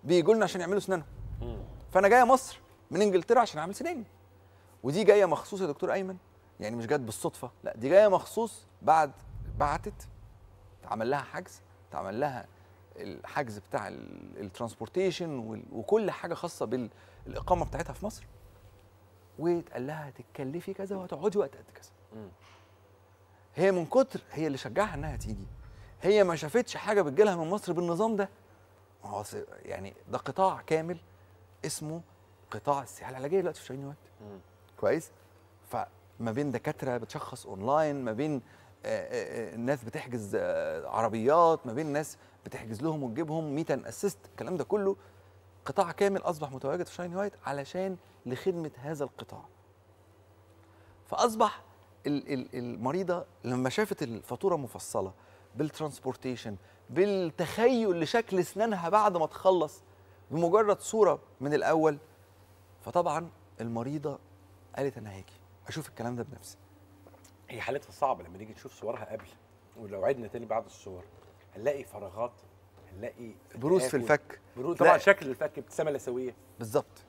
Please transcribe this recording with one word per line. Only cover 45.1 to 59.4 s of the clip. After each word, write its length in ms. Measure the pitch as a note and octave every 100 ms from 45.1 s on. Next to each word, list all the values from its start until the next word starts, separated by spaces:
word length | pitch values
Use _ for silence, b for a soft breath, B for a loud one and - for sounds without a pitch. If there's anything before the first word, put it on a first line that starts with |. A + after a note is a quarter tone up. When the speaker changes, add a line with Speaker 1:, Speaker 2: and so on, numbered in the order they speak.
| b b b b -
Speaker 1:
قطاع 280 | - - F3
كامل 280 | - G3+ G3
أصبح 300 | - D#3 D3
متواجد 340 | C3 C3+ F3 F3
في 80 |
شاين 220 | - F3 F3+
وايت 160 | G3+ - -
علشان 500 | C#3+ C#3 F#3 F#3+ F3+ b b -
لخدمة 440 | B2 F#3+ E3+ D#3 -
هذا 220 | C#3 D#3
القطاع. 400 | C3+ - A2 G2+ - - _ _ _ _ _ _ - - - b b b b b -
فأصبح 560 | - A#3 A3 G#3+ - - - - - -
ال-، 260 | C#3+ C3
ال-، 220 | C#3 B2 C3+
المريضة 640 | A#2+ A#2 A#2+ E3+ F3+ F3 D#3 -
لما 260 | A#2+ B2+ B2+
شافت 320 | D#3+ G#3+ G3
الفاتورة 540 | C3+ A2+ - B2 G3 E3+
مفصلة 560 | B2+ - - A2+ F#2+ - b b b C3
بالترانسبورتيشن، 1000 | D3+ - D#3 C#3 B2+ B2 C3 A#2+ A2+ G2 b b b
بالتخيل 1120 | B2 G3+ G3 F3 - E3 - A#3 B3 A3 E3+
لشكل 380 | D#3+ A#3 A3+ F#3
أسنانها 500 | E3+ G3 A3+ G3 E3+
بعد 280 | G#3 G#3+ F3
ما 100 | D#3
تخلص 560 | -